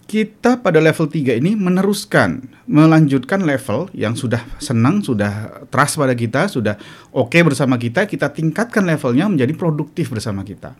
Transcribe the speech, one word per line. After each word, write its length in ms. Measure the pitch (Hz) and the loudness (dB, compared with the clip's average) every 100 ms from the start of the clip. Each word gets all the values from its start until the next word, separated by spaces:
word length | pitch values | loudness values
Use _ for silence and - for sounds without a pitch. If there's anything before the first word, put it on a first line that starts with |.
| - | -6
kita 560 | 214 214 - 240 247 190 | -4 -4 -2 0 0 2
pada 160 | 156 | 4
level 240 | 160 151 156 | 4 2 -2
tiga 320 | 160 131 113 | 0 0 0
ini 160 | 165 | 0
meneruskan, 880 | 220 180 185 196 202 - 160 101 71 - - - | 0 0 0 0 -2 -2 0 2 -2 -10 -18 0
melanjutkan 800 | 151 160 160 151 135 123 196 170 | 4 6 6 4 2 -2 -2 0
level 480 | 135 - 107 185 | -2 -2 -4 -4
yang 240 | - 107 117 | -4 -4 -4
sudah 240 | 120 113 - - | -2 -4 -4 -12
senang, 480 | - 117 120 208 202 | -4 2 2 2 0
sudah 560 | 107 101 104 110 - - | -2 -2 -4 -10 -16 -6
trust 320 | 123 147 156 | 0 0 2
pada 160 | 135 120 | 0 0
kita, 320 | 117 127 196 | -2 0 -2
sudah 320 | 139 107 104 - - - | 0 -2 -4 -10 -20 -8
oke 240 | 135 120 165 165 | -2 0 4 2
bersama 320 | 131 139 127 | 2 0 0
kita, 320 | 120 120 208 | -2 -2 -2
kita 240 | - 143 | -2 -4
tingkatkan 560 | - 160 156 240 226 180 | -2 -4 -2 -2 0 0
levelnya 400 | 151 131 123 208 | 0 0 2 2
menjadi 240 | 160 123 | 2 0
produktif 560 | 160 175 151 151 - 123 | 0 -2 -2 -4 -4 -4
bersama 320 | 113 110 98 | -4 -6 -6
kita, 320 | 98 90 76 | -8 -14 -16